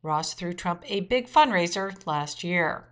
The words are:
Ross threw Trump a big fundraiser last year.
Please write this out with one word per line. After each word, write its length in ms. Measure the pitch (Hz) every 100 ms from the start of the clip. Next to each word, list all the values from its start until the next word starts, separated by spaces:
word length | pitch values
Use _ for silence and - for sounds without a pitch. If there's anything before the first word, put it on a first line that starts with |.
Ross 320 | 156 151 160
threw 180 | - 175
Trump 300 | 180 180 175 -
a 120 | 202
big 300 | 190 254 247
fundraiser 640 | - 294 190 170 196 196 190 -
last 360 | 151 147 -
year. 460 | 175 175 156 127 -